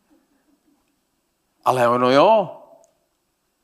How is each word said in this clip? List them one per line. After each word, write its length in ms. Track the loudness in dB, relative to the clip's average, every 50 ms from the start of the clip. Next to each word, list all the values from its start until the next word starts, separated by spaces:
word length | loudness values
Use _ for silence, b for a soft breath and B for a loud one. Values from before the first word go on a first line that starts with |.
| _ _ _ _ _ _ _ _ _ _ _ _ _ _ _ _ _ _ _ _ _ _ _ _ _ _ _ _ _ _ _ _ -4
Ale 240 | -4 -2 0 0 0
ono 220 | 0 0 0 0
jo, 520 | 2 2 2 2 2 0 -2 -6 -12 -20 -20 -20 -20 _ _ _ _ _ _ _ _ _ _ _ _ _ _ _ _ _